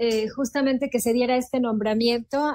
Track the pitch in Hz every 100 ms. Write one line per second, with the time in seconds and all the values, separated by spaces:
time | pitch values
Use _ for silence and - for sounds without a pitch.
0 | 233 220 214 240 277 285 269 254 277 247
1 | 233 233 247 254 254 254 240 220 208 214
2 | 233 240 233 277 302